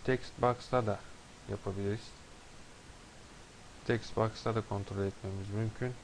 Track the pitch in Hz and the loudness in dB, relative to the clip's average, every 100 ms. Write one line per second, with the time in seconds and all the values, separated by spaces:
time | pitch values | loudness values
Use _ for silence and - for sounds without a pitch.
0 | - 127 - - 120 120 - 127 110 98 | 4 4 2 4 4 4 4 4 6 2
1 | - - - - - 101 - 98 101 107 | -2 -14 -16 -16 -4 -2 0 0 2 0
2 | - - - - - - - - - - | -4 -14 -16 -16 -16 -14 -14 -16 -16 -16
3 | - - - - - - - - - 117 | -16 -16 -16 -16 -16 -16 -16 -12 4 4
4 | - - 110 - - 110 101 101 98 98 | 4 4 4 4 2 2 2 0 0 2
5 | 98 95 98 98 98 104 113 - 123 123 | 2 0 -4 -4 -2 0 0 0 -2 -2